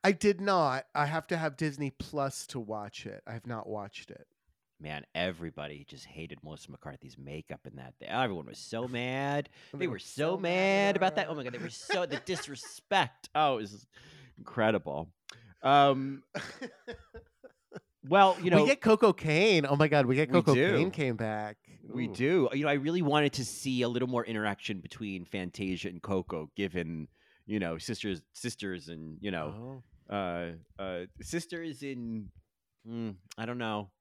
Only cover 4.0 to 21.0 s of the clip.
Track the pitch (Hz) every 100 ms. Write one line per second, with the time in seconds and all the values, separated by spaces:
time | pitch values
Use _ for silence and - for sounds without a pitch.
4 | - - - _ _ _ _ _ 76 76
5 | - - 90 85 82 73 73 73 71 69
6 | - 80 82 - 76 76 - 69 - 67
7 | - - 135 147 - - - - 64 _
8 | - 113 127 90 65 - - 113 123 123
9 | 123 131 139 143 143 - - 147 175 104
10 | - 135 156 190 175 180 196 196 202 196
11 | 185 156 - 151 123 123 143 - - 202
12 | 170 143 - 175 - 131 - - _ 196
13 | 123 _ - 151 151 120 104 104 _ -
14 | - - - - - - 110 104 76 71
15 | 82 _ - - 101 - 135 143 139 135
16 | 135 135 _ - - - 247 - - -
17 | - 226 226 _ - _ _ - _ _
18 | 135 190 190 180 180 165 151 285 226 220
19 | 220 - 156 151 220 180 139 143 156 147
20 | 123 131 147 165 - 127 170 160 180 175